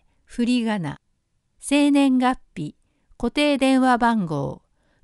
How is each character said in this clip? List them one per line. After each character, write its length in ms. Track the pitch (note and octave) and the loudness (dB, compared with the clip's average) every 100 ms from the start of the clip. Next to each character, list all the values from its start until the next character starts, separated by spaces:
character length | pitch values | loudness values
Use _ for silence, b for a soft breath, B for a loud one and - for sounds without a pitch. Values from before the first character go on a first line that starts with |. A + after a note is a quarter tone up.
| _ _ | _ _
振 220 | _ - A#3+ | _ -4 -2
り 200 | B3 A3+ | 0 -2
仮 160 | G#3+ | -4
名、 200 | D3+ - _ _ _ _ _ _ | -6 -10 _ _ _ _ _ _
生 320 | - C#4+ D4 | -2 2 2
年 260 | C#4 C#4 B3+ | 4 2 2
月 220 | B3+ C4 - - | 0 -2 -10 -12
日、 220 | D3+ - _ _ _ - | -12 -14 _ _ _ -8
固 120 | D#3+ | -6
定 280 | - G3 G3 | 0 0 2
電 240 | C4+ C4 | 2 2
話 160 | C4 A#3+ | 2 2
番 280 | A#3 A3+ E3+ | 2 0 -2
号、 360 | D3 C#3 - _ _ _ _ | -6 -6 -10 _ _ _ _